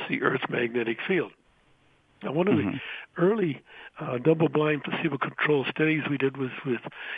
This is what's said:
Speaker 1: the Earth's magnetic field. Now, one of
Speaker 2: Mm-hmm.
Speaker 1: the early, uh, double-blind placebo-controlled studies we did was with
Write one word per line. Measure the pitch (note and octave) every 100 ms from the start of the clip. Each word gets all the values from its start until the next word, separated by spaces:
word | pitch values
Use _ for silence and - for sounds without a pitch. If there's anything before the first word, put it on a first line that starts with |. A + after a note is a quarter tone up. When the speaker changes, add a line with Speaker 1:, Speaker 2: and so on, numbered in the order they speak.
| -
Speaker 1:
the | C3+
Earth's | C3+ C3+ -
magnetic | A#2+ A#2+ A#2+ A2+ A2+ -
field. | F#3 B2 - _ _ _ _ _ _ _ _
Now, | G#2
one | C#3+ F#3+
of |
Speaker 2:
Mm-hmm. | E3 G#2
Speaker 1:
the | - - - - -
early, | F3 A3 F3 B2+ _ - - -
uh, | D3+ B2
double-blind | D#3+ D#3+ D#3 D3+ D3+ D3
placebo-controlled | - - D#3+ C#3 D3+ - - D3 B2
studies | - D#3 D#3 C#3
we | C#3
did | C3+ C3+
was | B2+ -
with | C#3 A2+ - - -